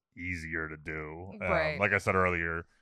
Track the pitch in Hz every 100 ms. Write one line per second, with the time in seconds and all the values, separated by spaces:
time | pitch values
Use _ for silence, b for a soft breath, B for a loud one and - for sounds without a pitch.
0 | _ - 87 87 80 82 78 78 76 78
1 | 76 80 95 - 95 80 - - 101 98
2 | 110 95 90 87 85 82 - _